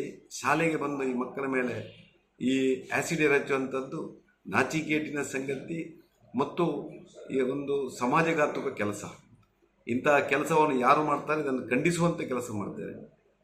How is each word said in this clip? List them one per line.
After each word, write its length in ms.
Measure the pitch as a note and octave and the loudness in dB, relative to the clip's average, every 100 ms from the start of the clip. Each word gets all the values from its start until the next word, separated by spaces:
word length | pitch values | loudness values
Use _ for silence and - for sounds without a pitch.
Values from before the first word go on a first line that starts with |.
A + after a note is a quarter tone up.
| - - - - | 0 -8 -14 -6
ಶಾಲೆಗೆ 380 | B2+ D3+ E3 D3+ | 0 2 2 0
ಬಂದು 260 | C#3+ C#3+ | -2 -2
ಈ 100 | C3 | -2
ಮಕ್ಕಳ 320 | B2 B2 - C3+ | -2 -4 -4 -2
ಮೇಲೆ 300 | C3 B2 A2 - - - _ _ - | 0 0 -4 -8 -16 -20 _ _ -4
ಈ 120 | B2 C3+ C3 B2+ - | 0 2 2 0 -2
ಆ್ಯಸಿಡ್ 300 | B2 C#3+ E3 | -4 -2 2
ಎರಚುವಂಥದ್ದು 800 | D3+ C#3 - C3+ C3 C3 C3+ D#3+ - - _ _ - | 4 4 2 0 0 -4 -6 -8 -10 -14 _ _ -4
ನಾಚಿಕೆಗೇಡಿನ 720 | G2+ C3 D#3 D3+ D3+ D3+ D3 | 0 2 0 0 -2 -2 -4
ಸಂಗತಿ 580 | C3+ C3+ C#3 C3+ - E3 - - _ _ _ A#2 | -4 -6 -4 -6 -6 -10 -10 -14 _ _ _ -4
ಮತ್ತು 260 | C#3+ - E3 C#3+ - - - - - | -2 0 0 0 -8 -14 -20 -20 -6
ಈ 100 | C3 | 0
ಒಂದು 340 | B2+ C#3+ C#3 C#3+ B2+ - | 0 0 -2 -2 -2 -2
ಸಮಾಜಘಾತುಕ 680 | B2 D#3 E3 D3+ D3 C3+ C3+ | 2 4 4 2 2 0 -4
ಕೆಲಸ. 360 | - G#2 G2 E2+ - _ - _ _ _ _ - | -2 -4 -4 -10 -14 _ -20 _ _ _ _ -4
ಇಂಥ 200 | A#2+ D3 | 0 4
ಕೆಲಸವನ್ನು 720 | C#3+ - C#3 D3 D#3+ D3+ C3 | 4 4 0 2 4 4 4
ಯಾರು 240 | B2 D3 | 4 4
ಮಾಡ್ತಾರೆ 380 | D3+ D3 - D3+ | 4 0 0 -2
ಇದನ್ನು 280 | C#3 C3 - | 0 -2 0
ಖಂಡಿಸುವಂಥ 520 | B2 D#3+ E3 E3+ E3 | 2 2 4 2 0
ಕೆಲಸ 280 | C3 B2 - | -2 -4 -4
ಮಾಡ್ತಾರೆ. 440 | G#2 F#2 D2 - - - _ _ _ | -6 -6 -6 -10 -10 -16 _ _ _